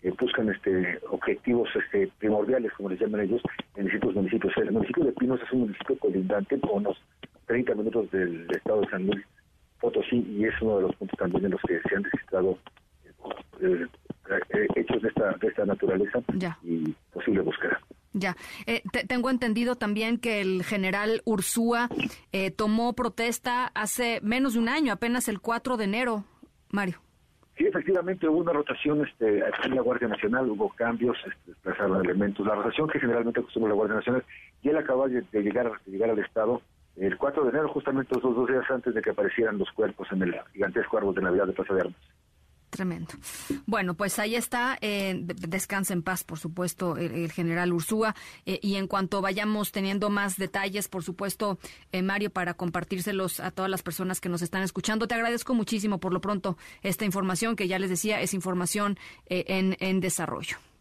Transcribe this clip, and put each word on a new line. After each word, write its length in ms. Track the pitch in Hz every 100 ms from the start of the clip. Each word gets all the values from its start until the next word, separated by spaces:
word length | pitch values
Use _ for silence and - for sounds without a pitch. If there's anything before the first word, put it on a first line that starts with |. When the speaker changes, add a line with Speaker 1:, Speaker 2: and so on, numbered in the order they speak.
Speaker 1:
eh, 100 | 92 90
buscan, 300 | 123 - 110
este, 500 | 95 - 95 92 90 -
objetivos, 600 | 98 - 101 - 120 110 107
este, 360 | - 101 95 -
primordiales, 520 | 107 107 104 127 113
como 160 | - 101
les 100 | 92
llaman 220 | 107 107
ellos, 200 | 98 120 - - - -
en 80 | 101
distintos 280 | 107 123
municipios. 400 | 98 92 113 98 -
El 160 | 110
municipio 320 | 104 104 - 147
de 60 |
Pinos 260 | - 123 127
es 100 | -
un 80 | 131
municipio 360 | 113 98 - 131
colindante, 600 | 107 92 92 101 - 135
a 60 | -
unos 300 | 208 208 92 _ _ - - -
treinta 260 | 117 127
minutos 380 | 110 107 117 104
del 340 | 95 92 82 85
estado 300 | 85 - 107
de 80 | 98
San 180 | 95 95
Luis 180 | 101 - _ _ _ _ _
Potosí, 360 | 120 - - 123 95 101
y 80 | 107
es 80 | -
uno 140 | 110 104
de 60 |
los 120 | 95 -
puntos 220 | 95 -
también 280 | 92 90 95
en 60 |
los 100 | 90
que 200 | - 85
se 140 | - 98
han 80 |
registrado, 560 | 101 - - 92 95 90 - _ _ _ - - - - - -
eh, 280 | - 85 85 - - - -
eh, 380 | - - - 427 -
hechos 260 | - 113
de 60 | 107
esta, 240 | - 104
de 160 | 92 -
esta 180 | - 101
naturaleza 560 | 98 - 95 101 123 120 -
Speaker 2:
Ya. 240 | 180 160
Speaker 1:
y 300 | 85 85 156 156 _
posible 300 | - - -
búsqueda. 380 | - - - - - - _
Speaker 2:
Ya. 240 | 208 190 180 - - 202
Eh, 180 | 226 -
te-, 140 | 240 190
tengo 240 | 247 240
entendido 460 | 254 240 214 233 247
también 420 | 208 208 220 233
que 220 | 233 214
el 240 | 196 185
general 580 | 180 208 190 196 208 226 -
Ursúa, 640 | 208 - - 233 233 240 - - - -
eh, 200 | 196 190
tomó 420 | 185 214 214 240
protesta 720 | 240 233 - 233 226 - 247 254
hace 480 | - 208 - 240 226
menos 320 | 208 240 269
de 60 | 226
un 100 | 226
año, 240 | 285 294
apenas 340 | 202 233 247 240
el 140 | 208
cuatro 360 | - 233 247 247
de 60 | 208
enero, 380 | 214 254 220 202 _ - _ _
Mario. 320 | 196 196 170 _ _ _ _ _ -
Speaker 1:
Sí, 80 | 359
efectivamente, 640 | 180 165 190 175 190 165
hubo 120 | 156
una 140 | 160
rotación, 520 | 151 147 127 147 151 143
este, 380 | - 110 104 -
aquí 220 | - 131
en 80 | 131
la 80 |
Guardia 240 | 117 120 120
Nacional, 420 | 101 107 123 131
hubo 200 | 104 104
cambios, 460 | - 117 117 120 113
este, 320 | - - -
desplazaron 520 | 82 - 90 101 95
elementos. 420 | 90 90 104 101 101
La 80 | 104
rotación 340 | 104 - 156
que 100 | 147
generalmente 420 | 131 117 117 120
acostumbra 280 | - - 110
la 60 | 104
Guardia 220 | 107 107
Nacional, 280 | 110 127 - - - _
y 60 | 135
él 80 | 156
acaba 300 | 151 127 135
de, 140 | 123
de 200 | 104 107
llegar, 300 | 101 104 120 104 -
de 60 |
llegar 180 | 95 113
al 100 | 110
Estado 420 | 95 - 107 120 - _ _ -
el 220 | 95 92
cuatro 260 | 143 139
de 60 | 135
enero, 200 | 131 151
justamente 460 | 151 - 135 127 127
dos, 140 | 127 117
dos 120 | 123
días 160 | 131 117
antes 240 | 131 120
de 80 | 110
que 100 | 107
aparecieran 460 | 104 98 - 110 104
los 140 | 95
cuerpos 360 | - 107 - 95
en 120 | 98
el 120 | 90 82 -
gigantesco 440 | - 98 95 98 110
árbol 180 | 101 92
de 60 |
Navidad 260 | 95 92 98
de 60 |
Plaza 200 | 92 92
de 80 | 95
Armas. 160 | 87 - _ _ _ _ _ _ _
Speaker 2:
Tremendo. 440 | - 185 170 165 - - - - 277 -
Bueno, 260 | 208 185
pues 240 | 165 202 -
ahí 180 | 214 233
está. 440 | 233 247 240 269
Eh, 380 | 214 208 196 185
de-, 260 | 175 180 180
descansa 460 | 190 - 202 190
en 80 | 180
paz, 220 | 165 185
por 160 | - 156
supuesto, 580 | 170 170 180 - 180 160
el, 140 | 170
el 200 | 131 165
general 400 | 156 170 165 175
Ursúa. 440 | 175 160 220 220 208 - - -
Eh, 120 | 190
y 140 | 202 196
en 100 | 190
cuanto 340 | 202 185 202
vayamos 500 | 190 185 214 214 202
teniendo 380 | - 190 196 208
más 280 | 202 202 185
detalles, 500 | 190 196 196 196 196
por 160 | 190
supuesto, 560 | 165 175 196 - 208 190 - - -
eh, 100 | 185
Mario, 300 | 185 202 208
para 240 | - 175 170
compartírselos 840 | 180 175 170 190 180 196 185 -
a 120 | 185
todas 180 | - 190
las 140 | 190
personas 360 | - 160 185 185
que 100 | -
nos 120 | 175
están 220 | 170 190
escuchando. 440 | 190 - 180 220 226
Te 60 |
agradezco 400 | 233 233 233 -
muchísimo 460 | 247 214 226 208 196
por 140 | 185
lo 80 | 180
pronto 360 | 190 208 190 180 - -
esta 240 | 202 180 214
información 500 | 185 190 185 226 233
que 120 | 190
ya 100 | 190
les 140 | 190
decía, 300 | 180 214 214
es 120 | -
información, 640 | 196 180 180 175 208 202 196 - - -
eh, 180 | 185 -
en, 280 | 190 190 190
en 200 | 185 185
desarrollo. 580 | 180 - 165 - - - - _